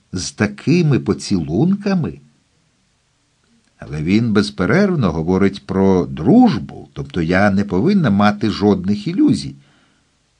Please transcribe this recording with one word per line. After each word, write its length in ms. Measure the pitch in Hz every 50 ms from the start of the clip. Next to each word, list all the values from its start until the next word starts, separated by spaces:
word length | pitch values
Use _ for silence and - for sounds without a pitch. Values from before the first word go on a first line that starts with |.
| _ _
З 200 | - 92 87 -
такими 640 | - - 110 107 104 - - - 160 180 165 151 127 104
поцілунками? 1200 | 69 - 92 - - - 104 87 76 69 82 104 156 185 202 202 - 202 196 175 135 85 69 - _ _ _ _ _ _ _ _ _ _ _ _ _ _ _ _ _ _ _ _ _ _ _ _ _ _ _ _ _ _ _ - -
Але 180 | - 71 78
він 300 | 76 87 101 113 120 117
безперервно 800 | 101 107 101 - - - 92 90 113 - 208 95 90 107 101 87
говорить 540 | 78 80 80 87 92 95 98 98 98 - _
про 400 | - 92 95 98 98 95 90 78
дружбу, 800 | 67 67 - 78 117 196 247 247 214 143 98 71 - - - - -
тобто 300 | - - 71 - - 92
я 280 | 80 80 90 92 104 104
не 140 | 95 98 101
повинна 460 | 101 87 90 117 185 214 196 156 117
мати 400 | 101 101 104 104 104 104 113 107
жодних 560 | 85 80 98 104 98 87 87 95 104 104 -
ілюзій. 480 | 160 175 233 302 294 113 - 143 135 - - _ _ _ _ _ _ _ _ _ _ _ _ _ _ _